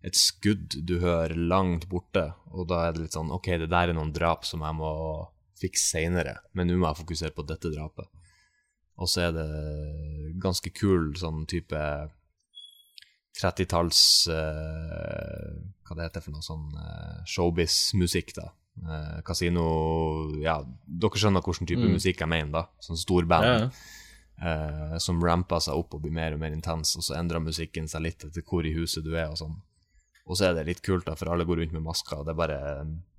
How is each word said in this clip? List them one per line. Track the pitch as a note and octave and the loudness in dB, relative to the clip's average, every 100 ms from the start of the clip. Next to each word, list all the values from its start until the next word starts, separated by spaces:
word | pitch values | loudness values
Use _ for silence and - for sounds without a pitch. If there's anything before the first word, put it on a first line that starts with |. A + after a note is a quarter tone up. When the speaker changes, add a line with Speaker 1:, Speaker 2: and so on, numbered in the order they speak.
Speaker 1:
et | F2+ - | 0 4
skudd | - - G#2 G#2 D#2+ - | 4 4 2 2 -2 -6
du | E2+ F2 | -2 2
hører | F2 E2+ E2 E2 | 4 2 2 0
langt | E2+ F#2 F#2 E2+ F2 | 4 4 4 0 -2
borte, | F2 - G2+ D#2+ E2+ - | -6 -2 0 0 -6 -12
og | E2+ E2+ | -8 0
da | F2 E2+ | 2 2
er | |
det | E2 D#2+ | 0 -4
litt | D#2+ | -4
sånn, | D#2+ | -4
ok, | F2 - F2 | -4 0 0
det | E2 | 2
der | F2 F2 | 4 4
er | E2 | 2
noen | D#2 | 0
drap | D2+ E2+ D#2+ | 2 2 2
som | - E2 | -2 -6
jeg | D#2 D#2 | -4 -4
må | D#2 D#2 D#2+ D2+ - _ _ - | -4 -4 -4 -6 -10 _ _ -6
fikse | F#2 - - E2 | -4 0 0 2
senere, | E2 F2+ D2 - _ | 2 2 0 -6 _
men | F#2 F2 | -2 2
nå | F2+ | 4
må | E2+ | 2
jeg | D#2 D#2+ | 0 -6
fokusere | D#2+ D#2+ | -6 -6
på | - D2+ | -6 -8
dette | D#2+ F2 | -4 -4
drapet. | D2+ D2+ - - - - _ _ _ _ _ _ - | -4 -8 -12 -18 -20 -20 _ _ _ _ _ _ -6
Og | F#2 | -2
så | - F2 | 2 2
er | |
det | D#2+ D#2 D2+ D2+ D2+ D2+ D2+ D2+ D2+ D2+ F2 | 0 -2 -4 -4 -4 -6 -6 -6 -6 -6 -2
ganske | G2 F2+ F2+ - | 0 0 -4 0
kul | G2+ F#2 D#2+ D2+ | 4 4 4 -2
sånn | E2+ D#2 D#2 | -4 -4 -4
type | F2 - D#2 D2+ D2 D2+ _ _ _ _ - - _ _ - - _ _ - | -4 -4 -4 -2 -4 -6 _ _ _ _ -20 -20 _ _ -20 -20 _ _ -2
trettitalls, | F#2+ - F2+ F2 E2+ - - - F2 | 0 0 2 2 4 6 6 6 4
eh, | D#2+ D#2 D#2 D#2 D#2 D#2+ - - - - G1+ - D2 F2+ - - | 0 -2 -4 -6 -6 -6 -6 -6 -6 -8 -10 -10 -10 -12 -16 -12
hva | D#2+ | -8
det | E2 | -6
heter | E2+ | -6
for | D#2+ D2+ | -10 -10
noe | - | -8
sånn, | D#2+ D2+ D2+ | -8 -8 -8
eh, | D2+ D#2 D#2 D#2 F2 | -8 -10 -10 -10 -6
showbiz-musikk | - F2+ E2+ E2 - - G2+ F2 F2+ - - | 2 2 4 2 2 2 4 4 2 -2 -12
da. | D#2 _ _ | -14 _ _
Eh, | - D#2+ D#2 D2+ D#2 | -12 -8 -6 -6 -8
casino, | - F2 E2+ F2 E2 D#2+ D#2+ D#2+ D#2+ D#2 D#2 D2+ | -4 0 2 4 4 4 2 2 2 0 -4 -2
ja, | D#2 D#2 C#2 B1+ - | 0 0 -4 -14 -10
dere | E2+ G#2 G#2 | 0 0 4
skjønner | G#2 F#2+ | 4 4
hvordan | F#2 F2 E2+ | 2 -2 0
type | F2 A#2 | 2 4
Speaker 2:
Mm. | |
Speaker 1:
musikk | E2+ F#2 F2+ | 4 2 2
jeg | D#2+ | 2
mener | E2 D2+ | 2 2
da, | D#2 E2 _ | -2 -4 _
sånn | - E2 | -8 -6
stor | - F2+ E2 | 2 4 6
band, | E2+ A2 | 6 8
Speaker 2:
Ja, | A#2+ | 6
ja. | A#2+ - - - - - _ - E2 D#2 D#2 D2+ D2+ | 2 -4 -18 -20 -20 -20 _ -6 -2 -2 -2 -4 -4
Speaker 1:
eh, | E2 | -2
som | - F2 | 0 2
ramper | E2+ F2 F2+ E2+ | 4 4 2 0
seg | D#2+ D2 | 2 -2
opp | E2+ | -2
og | - | -6
blir | D2+ | -4
mer | D#2+ D#2+ | -2 -2
og | D2+ | -2
mer | D#2 | -4
intens, | D#2 D#2+ E2 D#2 - | -4 -4 -2 -2 -2
og | |
så | - D2 | -2 -2
endrer | E2+ E2 | 0 0
musikken | D#2+ D#2+ D#2+ - D#2 | -2 -4 -6 -6 -6
seg | D#2 | -4
litt | D#2+ - | -4 -6
etter | D#2 E2 | -10 -10
hvor | - F2+ D#2+ | -2 0 0
i | |
huset | D#2+ E2 - | -2 -2 -4
du | D#2 E2 | -4 -2
er | D#2+ | -2
og | D#2 | -6
sånn. | D#2+ D#2+ - _ _ _ _ _ - | -8 -10 -14 _ _ _ _ _ -6
Og | F2+ | 2
så | F#2+ | 4
er | F2 | 2
det | D#2 | 0
litt | F2 | -4
kult | - F#2 E2 | 0 0 0
da, | D#2+ | -4
for | E2 | 0
alle | E2+ E2+ | 0 2
går | E2+ | 0
rundt | E2 | 0
med | D#2+ | -4
masker, | D#2+ D#2+ - D2 | -4 -4 -4 -6
og | D2+ | -4
det | |
er | D#2+ | -2
bare | E2 C#2+ C#2+ C#2 D#2 E2 F2 | -2 -2 -4 -6 -6 -8 -10